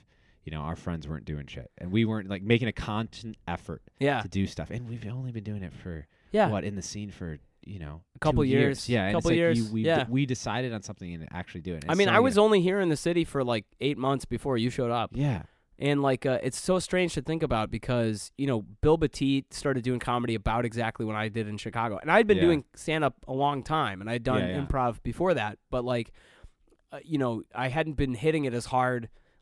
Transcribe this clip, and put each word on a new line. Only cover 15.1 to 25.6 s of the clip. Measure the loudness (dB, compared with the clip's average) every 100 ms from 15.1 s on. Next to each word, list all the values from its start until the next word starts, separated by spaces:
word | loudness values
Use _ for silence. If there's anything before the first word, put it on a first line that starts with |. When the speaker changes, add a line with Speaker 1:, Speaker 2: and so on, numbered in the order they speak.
Speaker 1:
Yeah. | 0 0 0 -6 _ _ -4
Speaker 2:
And, | 0 2
like, | 2 2 0
uh, | 0
it's | -2 -2
so | 0 0
strange | 0 0 0
to | -2
think | -4 -2
about | 0 0 0
because, | -4 -2 0 0 -2 -6 -4
you | 0
know, | 0 -4 0
Bill | 4 4
Batiste | 2 0 2 2 -2
started | -4 0 0
doing | 0 -2
comedy | 0 0 0
about | 0 0 0
exactly | 0 -2 -4 -2
when | -4 -2
I | -2
did | -2 -4
in | -6
Chicago. | -6 -2 -2 -2
And | 4
I'd | 6 6
been | 6
Speaker 1:
Yeah. |
Speaker 2:
doing | 6 4 0
stand-up | -8 -2 2 0 0 -6
a |
long | 0 0 0
time, | -2 0 0 -4
and | -4
I'd | -2
done | 2 2
Speaker 1:
Yeah, | 0 -2
yeah. |
Speaker 2:
improv | 0 0 0 0
before | -4 0 2
that. | 2 -2 -6